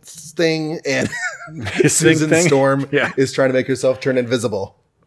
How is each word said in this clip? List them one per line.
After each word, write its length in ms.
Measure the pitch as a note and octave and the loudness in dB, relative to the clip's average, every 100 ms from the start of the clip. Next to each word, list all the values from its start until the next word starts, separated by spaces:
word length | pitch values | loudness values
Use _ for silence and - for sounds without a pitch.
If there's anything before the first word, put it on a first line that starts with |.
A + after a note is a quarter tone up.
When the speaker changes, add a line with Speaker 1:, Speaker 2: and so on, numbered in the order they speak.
Speaker 1:
thing, 800 | - - - - E3 D#3+ D#3 - - | -20 -20 -12 -4 -2 -2 -4 -6 -4
and 220 | - - | -4 -4
<laughs> 460 | - F5+ E5 - D#3+ G#2 | -6 -10 -10 -16 -12 -6
Speaker 2:
His 320 | - C#3+ - | 2 4 6
thing 160 | D#3+ | 4
Speaker 1:
Susan 160 | D#3+ D#3 | 4 2
Speaker 2:
thing? 160 | D#3+ F3 | 2 4
Speaker 1:
Storm 420 | C#3 C3+ C#3 C3+ | 4 4 2 0
Speaker 2:
<laughs> 40 | |
Yeah. 200 | C#3+ A#2+ - | -2 0 0
Speaker 1:
is 160 | C3+ | 0
trying 160 | - C3+ | 0 0
to 20 | |
make 120 | B2+ B2+ | 2 0
herself 340 | B2+ C3 B2+ | 0 0 0
turn 160 | C#3 B2+ | 0 0
invisible. 580 | A#2+ B2 A2+ G2+ F#2+ _ _ _ | 0 -2 -2 -4 -8 _ _ _